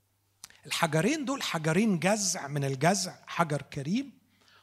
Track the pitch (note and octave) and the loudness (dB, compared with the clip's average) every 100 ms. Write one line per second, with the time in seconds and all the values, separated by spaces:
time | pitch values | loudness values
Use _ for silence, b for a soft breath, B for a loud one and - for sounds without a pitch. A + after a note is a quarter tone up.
0 | _ _ _ _ - b - - E3+ D3+ | _ _ _ _ -20 b -8 0 2 4
1 | F3+ D#4+ B3 - - E3 D#3 D#3+ A3+ F3+ | 2 0 -2 -4 -4 -2 0 2 2 2
2 | E3+ G#3+ F#3+ F3+ C#3 D3 C#3 C3+ D#3 G3 | 2 2 0 -4 -4 -4 -2 2 2 2
3 | F3+ C#3+ - - E3+ C#3+ - D3 C3+ G#3+ | -2 -8 -6 -2 0 -2 -6 -8 -4 -4
4 | C#4 - _ b b b | -4 -12 _ b b b